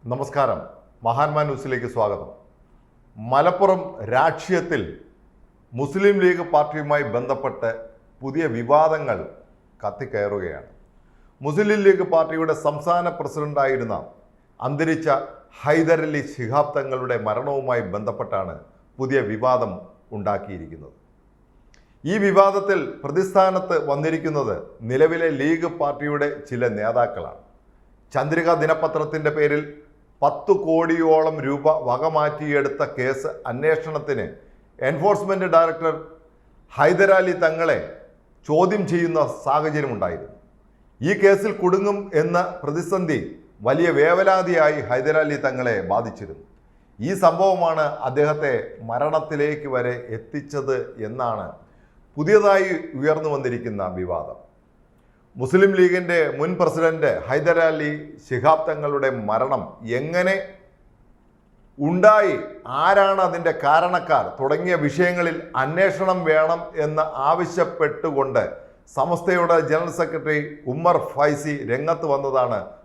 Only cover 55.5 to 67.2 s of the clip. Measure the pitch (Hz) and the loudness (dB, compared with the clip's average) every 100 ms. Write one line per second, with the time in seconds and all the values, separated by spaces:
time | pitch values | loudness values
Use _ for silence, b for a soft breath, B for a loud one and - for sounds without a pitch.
55.5 | 185 196 190 180 180 175 175 147 135 156 | 6 6 6 4 4 0 2 2 0 -4
56.5 | 180 165 156 165 160 147 95 101 139 156 | 2 0 2 0 2 0 0 -2 0 2
57.5 | 165 165 156 147 151 151 - - 127 147 | 4 2 0 -4 -6 -12 -20 -6 0 4
58.5 | 156 156 151 147 143 135 123 104 110 131 | 4 2 -4 -2 0 -2 -2 -2 0 0
59.5 | 135 87 - 110 120 147 175 180 190 190 | -2 -4 -14 -6 -4 -2 -2 0 -2 -6
60.5 | - _ _ _ _ _ _ _ _ _ | -16 _ _ _ _ _ _ _ _ _
61.5 | _ _ - 147 175 208 214 202 131 - | _ _ -6 -2 6 6 8 4 0 -8
62.5 | - 113 131 170 202 196 196 180 170 170 | -16 -8 0 4 6 4 4 0 0 -2
63.5 | 156 143 156 175 180 - 143 107 - 131 | 0 4 4 4 0 2 0 0 -4 -2
64.5 | 156 180 175 147 143 175 175 170 165 - | 0 0 0 0 0 0 0 -2 -4 -6
65.5 | 127 135 165 190 - 190 185 165 156 156 | -4 -2 2 0 2 0 0 2 2 2
66.5 | 165 - 160 151 151 156 127 | 0 -4 -4 -2 0 -2 -2